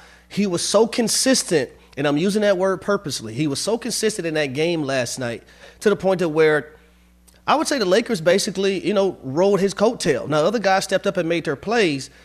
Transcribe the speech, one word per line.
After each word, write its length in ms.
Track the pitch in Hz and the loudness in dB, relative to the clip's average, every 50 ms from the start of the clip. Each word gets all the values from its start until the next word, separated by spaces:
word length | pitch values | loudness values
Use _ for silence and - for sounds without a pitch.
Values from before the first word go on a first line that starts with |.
| - - - - _ - | -20 -20 -20 -20 _ -8
He 180 | - 190 208 | -4 -2 -2
was 200 | 196 175 170 - | 0 -2 -2 0
so 200 | - - 202 226 | 2 4 4 4
consistent, 840 | 220 - - 233 208 - - - 262 262 - - - 180 147 123 - - - - _ - | 2 2 0 0 0 0 0 2 2 2 2 2 0 0 0 0 -2 -6 -14 -20 _ -6
and 100 | 131 143 | -2 0
I'm 120 | 147 143 147 | 0 0 2
using 240 | 175 208 190 214 | 2 0 0 2
that 140 | 208 208 196 | 2 2 2
word 260 | 180 185 190 190 180 | 2 0 0 -2 -2
purposely, 520 | - - 202 202 - 147 127 - 113 107 110 | -2 -2 -2 -2 -4 -6 -8 -8 -8 -8 -6
he 140 | 123 151 147 | -4 -2 -2
was 100 | 139 - | -2 -4
so 200 | - 196 220 220 | -4 -4 -4 -4
consistent 480 | - 240 196 - 220 214 208 - 170 | -4 -6 -4 -2 -2 -2 -2 -4 -4
in 80 | 165 156 | -4 -2
that 180 | 156 151 139 | -2 -2 -2
game 320 | 123 143 156 175 175 160 147 | -2 -2 -2 0 0 -2 -2
last 340 | 135 135 131 120 - - 131 | -2 -2 -2 -2 -4 -6 -6
night 240 | 127 117 117 98 - - - - - - - - | -6 -6 -8 -8 -12 -18 -20 -20 -20 -20 -10 -2
to 100 | - 214 | 0 0
the 60 | 202 | 0
point 240 | - 170 190 190 165 | 2 0 0 0 0
to 80 | 180 165 | 0 0
where 440 | 151 160 160 156 151 147 - - - - _ _ _ _ _ _ _ _ _ _ - _ _ - | 2 4 4 4 4 2 -2 -6 -12 -20 _ _ _ _ _ _ _ _ _ _ -20 _ _ 0
I 60 | 226 | 0
would 140 | 294 320 - | 2 2 0
say 100 | 302 269 | -2 0
the 60 | 214 | 2
Lakers 360 | 180 185 226 247 - 233 170 | 2 2 2 2 0 -2 0
basically, 640 | 160 180 - 196 - 214 175 190 196 196 196 165 - | 2 4 4 4 2 -2 -4 -2 -2 -2 -2 -2 -2
you 80 | 156 | 0
know, 260 | 208 196 196 190 131 - | 2 2 2 0 -2 -6
rolled 380 | - 131 131 156 185 202 208 175 | -8 -4 0 2 2 4 4 2
his 120 | 190 196 | 2 0
coattail. 540 | - - 202 233 233 170 - 170 139 113 - - | 0 2 0 0 0 0 0 0 0 0 -2 -2
Now, 100 | 151 151 | 0 2
other 200 | 151 170 214 247 | 2 2 0 0
guys 240 | 190 196 190 196 | 2 2 2 2
stepped 240 | 190 - 196 185 - | 0 0 -2 -2 -2
up 100 | 202 185 | -2 -2
and 120 | 185 165 165 | -2 -2 -2
made 160 | 170 170 147 | -2 -2 -2
their 100 | 170 143 | -4 -6
plays, 560 | 131 - 190 226 240 208 170 143 135 131 - - - | -6 -4 -2 0 0 2 0 0 -4 -6 -12 -18 -20